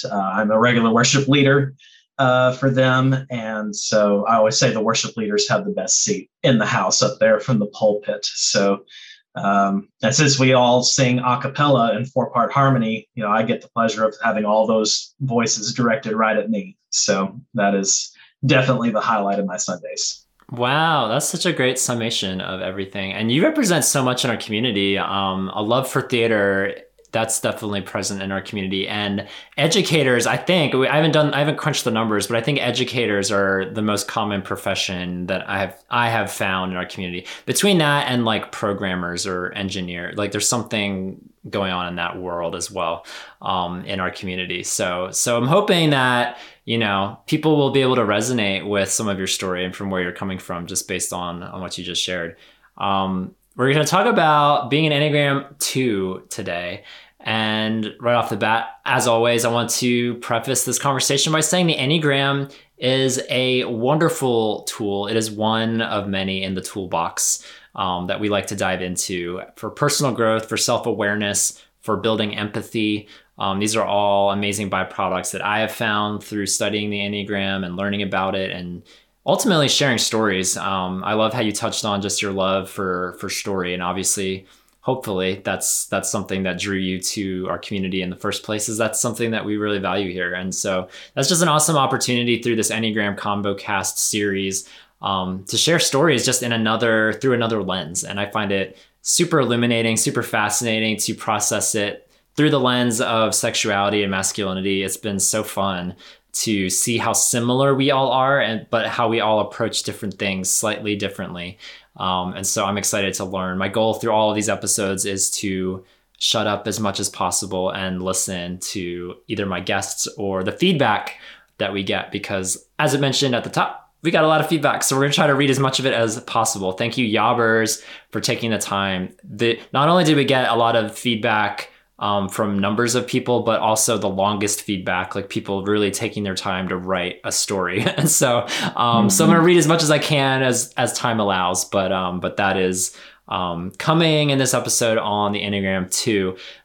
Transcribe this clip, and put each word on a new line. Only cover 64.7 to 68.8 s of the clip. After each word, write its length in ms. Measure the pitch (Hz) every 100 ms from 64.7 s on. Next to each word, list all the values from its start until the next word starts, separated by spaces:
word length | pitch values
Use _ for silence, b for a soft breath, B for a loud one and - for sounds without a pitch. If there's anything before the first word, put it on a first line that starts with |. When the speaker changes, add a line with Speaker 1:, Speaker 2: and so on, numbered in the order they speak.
| - 104 98 101
Speaker 2:
It 80 | 110
is 140 | 110
one 520 | 104 107 110 113 113
of 260 | 113 107 98
many 340 | 95 95 95
in 120 | 95
the 80 | 92
toolbox, 800 | - 107 90 87 87 - - - B B B
um, 320 | - 95 90 90
that 140 | 98
we 100 | 104
like 160 | 101 95
to 100 | 101
dive 240 | 95 92